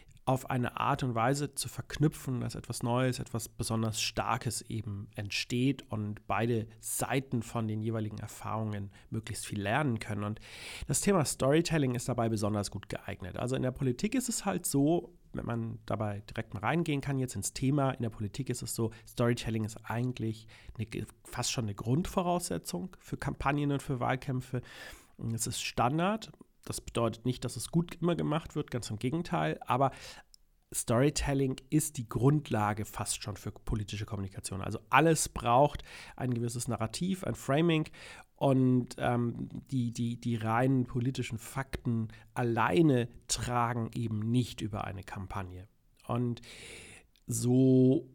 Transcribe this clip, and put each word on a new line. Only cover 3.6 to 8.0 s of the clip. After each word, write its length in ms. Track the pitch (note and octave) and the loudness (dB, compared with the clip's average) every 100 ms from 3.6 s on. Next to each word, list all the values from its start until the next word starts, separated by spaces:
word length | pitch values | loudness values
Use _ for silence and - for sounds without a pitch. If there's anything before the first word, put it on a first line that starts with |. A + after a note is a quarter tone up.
| A2+ A2+ A2 G#2+ | -2 0 0 0
Starkes 640 | - - G#2 A2+ B2 - | -2 -2 0 0 -2 -4
eben 480 | - A2+ G#2+ G2+ A2 - | -6 -6 -6 -8 -8 -8
entsteht 680 | G2+ - - B2 C3 C3 - | -6 -4 -2 2 2 0 -4
und 380 | G#2+ G#2 G#2 - | -4 -4 -6 -4
beide 400 | G2 A#2 A#2 A2 - | 0 2 0 -2 -8
Seiten 640 | - - - C3 C#3 B2 | -8 -4 -2 -2 0 -4
von 260 | A2 A#2+ A2 | -2 -2 -2
den 140 | G#2+ | -2
jeweiligen 380 | A2 A2 | -2 -2